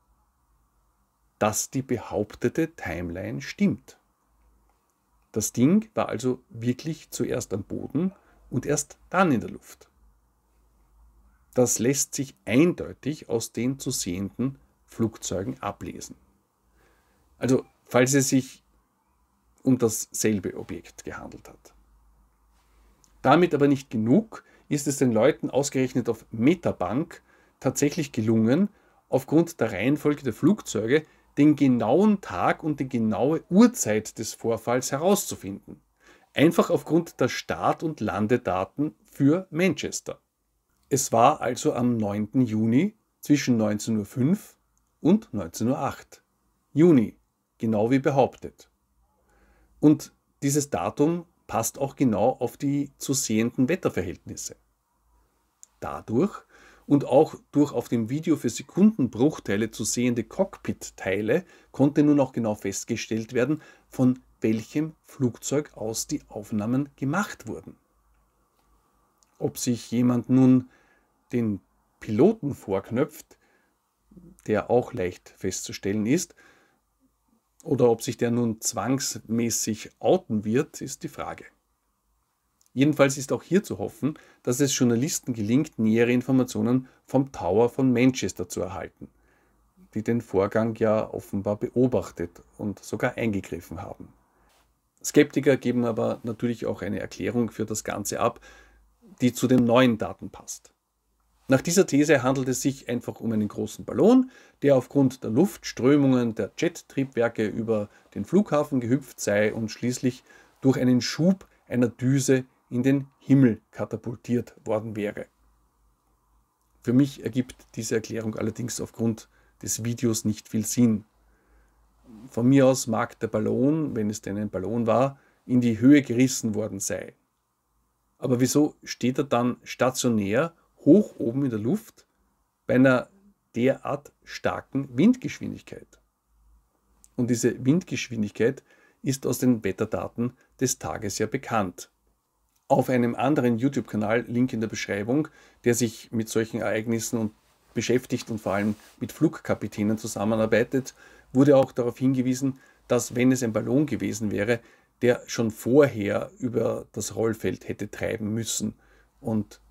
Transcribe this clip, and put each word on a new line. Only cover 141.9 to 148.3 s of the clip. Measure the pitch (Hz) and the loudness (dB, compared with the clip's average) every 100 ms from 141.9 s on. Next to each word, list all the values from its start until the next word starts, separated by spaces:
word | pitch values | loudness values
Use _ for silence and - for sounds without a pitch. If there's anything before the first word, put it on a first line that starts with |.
| _ _ _ _ _ _ _ - | _ _ _ _ _ _ _ 0
Auf | 139 127 | 2 2
einem | 127 120 | 2 0
anderen | 117 120 147 123 113 | 0 0 2 2 0
YouTube-Kanal, | 135 135 107 107 104 117 120 | -2 -2 -4 -4 -2 -2 -2
Link | 117 127 | -2 -2
in | 113 | -2
der | 110 | -6
Beschreibung, | 110 - 101 104 139 151 _ _ _ | -6 -6 -4 -2 -2 -2 _ _ _
der | 120 | -2
sich | 117 120 - - | 0 0 -4 -8
mit | 117 110 | -6 -4
solchen | 113 110 117 | -2 -2 -4
Ereignissen | 107 110 110 113 113 117 | -4 -4 -2 -4 -4 -4
und | 107 - _ _ _ | -4 -8 _ _ _
beschäftigt | - 110 123 - 127 - | -4 0 0 0 -6 -6